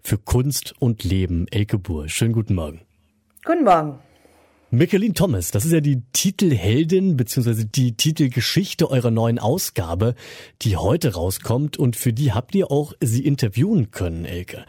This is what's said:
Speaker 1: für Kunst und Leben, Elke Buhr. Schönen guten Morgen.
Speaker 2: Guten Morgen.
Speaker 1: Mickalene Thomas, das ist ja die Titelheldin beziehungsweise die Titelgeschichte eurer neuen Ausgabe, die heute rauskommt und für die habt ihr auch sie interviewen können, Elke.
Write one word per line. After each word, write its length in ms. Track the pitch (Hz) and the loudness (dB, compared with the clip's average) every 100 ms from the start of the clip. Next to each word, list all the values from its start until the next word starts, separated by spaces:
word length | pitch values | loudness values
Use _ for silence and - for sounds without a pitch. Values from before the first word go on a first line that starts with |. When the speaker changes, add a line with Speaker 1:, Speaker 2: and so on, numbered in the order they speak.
Speaker 1:
für 160 | - 107 | -2 -4
Kunst 580 | - 123 131 135 - - | 0 0 0 -4 -8 -2
und 240 | 120 110 | -2 0
Leben, 420 | 90 95 90 87 90 | 0 0 0 -2 -2
Elke 260 | 101 104 107 | -2 0 -2
Buhr. 300 | 90 78 76 | -4 -6 -6
Schönen 240 | - 117 | -2 0
guten 240 | 113 110 95 | 0 0 -2
Morgen. 240 | 78 78 _ _ _ _ _ _ | -4 -12 _ _ _ _ _ _
Speaker 2:
Guten 220 | - 339 247 | -2 2 4
Morgen. 340 | 170 151 135 _ _ _ _ _ _ _ | 4 2 -8 _ _ _ _ _ _ _
Speaker 1:
Mickalene 420 | 117 151 190 220 | 2 4 2 2
Thomas, 380 | 180 170 104 85 | 0 0 0 0
das 140 | 104 143 | -2 2
ist 80 | |
ja 80 | 165 | 2
die 220 | 143 131 - | 2 0 -2
Titelheldin 1040 | - 196 - 185 123 87 120 165 185 190 143 | -2 -2 2 2 4 2 2 4 2 2 2
beziehungsweise 480 | 123 - 117 110 107 | 0 0 0 0 -2
die 320 | 139 123 113 | 2 0 2
Titelgeschichte 920 | 156 160 143 123 - - 190 - 160 | -2 2 0 0 0 0 -2 -2 0
eurer 220 | 131 120 | 2 2
neuen 280 | 113 117 117 | 2 2 0
Ausgabe, 760 | 110 165 - - 82 87 110 123 - - - _ | 0 0 -2 -6 -4 0 0 -2 -12 -20 -20 _
die 160 | 113 90 | -2 0
heute 380 | 98 160 160 90 | 0 0 0 -2
rauskommt 600 | 87 - - 117 147 - | -4 -4 -2 -2 -2 0
und 220 | 135 113 | -2 0
für 160 | 127 | -2
die 180 | 113 143 | 0 0
habt 240 | 101 - 196 | 0 -2 -2
ihr 160 | 185 | 0
auch 220 | 143 147 - | 0 -2 -4
sie 240 | 127 117 - | -2 0 0
interviewen 680 | 139 110 107 180 214 110 | 0 -2 0 0 0 -2
können, 320 | - 90 82 | -4 -6 -6
Elke. 400 | 82 87 92 - | -8 -8 -10 -16